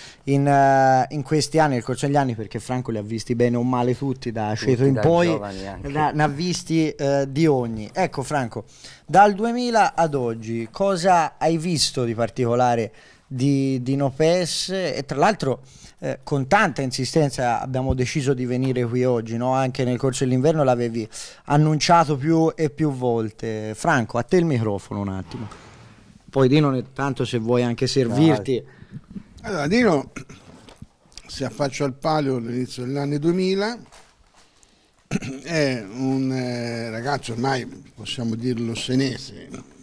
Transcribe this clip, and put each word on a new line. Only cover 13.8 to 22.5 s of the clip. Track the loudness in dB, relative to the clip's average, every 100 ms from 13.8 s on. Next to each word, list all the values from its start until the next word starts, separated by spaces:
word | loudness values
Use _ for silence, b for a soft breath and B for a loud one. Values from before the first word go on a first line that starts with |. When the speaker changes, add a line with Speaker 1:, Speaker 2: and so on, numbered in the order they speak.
Speaker 1:
di | -2 0
Nopes, | 0 2 2 2 0 -4 -6
e | -4 -4 -6 -6
tra | 0
l'altro, | 2 2 -2 -4 B B B B
eh, | -8 -8
con | -4 -4 2
tanta | 2 2 0
insistenza | -4 -4 -2 2 0 0 -2 -2
abbiamo | -2 -2 -2
deciso | 0 -2 -2 -2
di | -2
venire | -2 -2 0 0
qui | 0 0
oggi, | 2 0 -2 -4
no? | 0
Anche | 0 0 -2
nel | -2 0
corso | -2 0
dell'inverno | 0 2 2 2
l'avevi | 2 2 0 -4 -8 B B B 0
annunciato | 4 4 2 4 6 6 0
più | 2 2 2